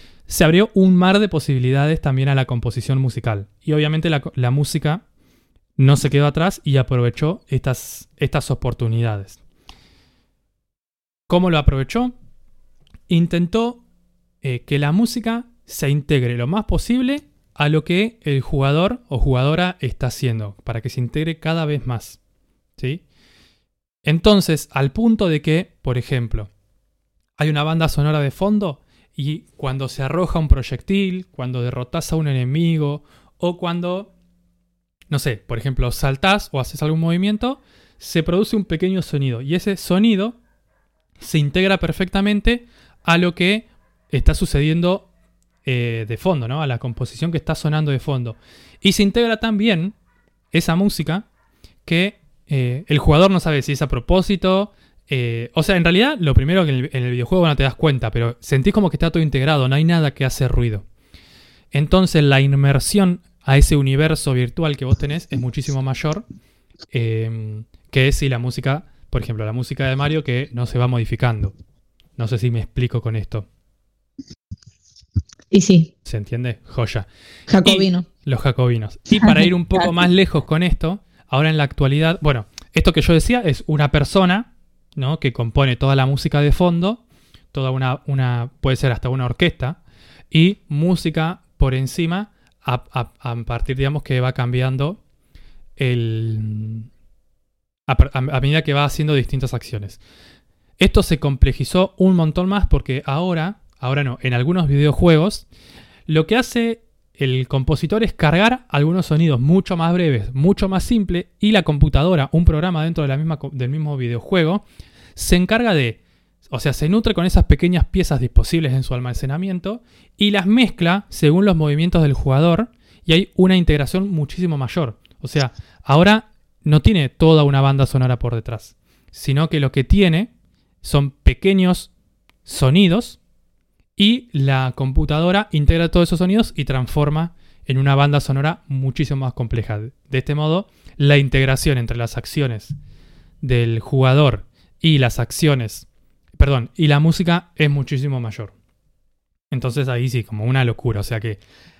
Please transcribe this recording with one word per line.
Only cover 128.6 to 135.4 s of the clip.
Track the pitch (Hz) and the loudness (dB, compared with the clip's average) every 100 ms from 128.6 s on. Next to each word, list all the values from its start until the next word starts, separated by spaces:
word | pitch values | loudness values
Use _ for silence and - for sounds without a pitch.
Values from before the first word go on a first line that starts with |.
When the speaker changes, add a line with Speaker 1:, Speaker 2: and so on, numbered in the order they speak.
| - _ _ _ _ | -14 _ _ _ _
Speaker 1:
sino | - - 139 160 | -10 -2 0 0
que | 156 | 0
lo | 135 | -2
que | 139 | 0
tiene | 127 208 185 160 226 _ _ _ _ _ | 2 4 6 4 -2 _ _ _ _ _
son | - 147 139 | -2 0 0
pequeños | - - 131 190 196 185 180 - _ _ _ _ _ | 0 2 2 4 4 4 0 -4 _ _ _ _ _
sonidos | - - 131 170 190 190 - - _ _ _ _ _ _ _ - | -14 0 2 6 4 4 -2 -12 _ _ _ _ _ _ _ 2
y | 202 247 247 | 2 2 -2
la | 147 139 131 131 - | -4 0 0 -2 -4
computadora | 135 131 - 151 170 196 | -4 -2 0 0 0 0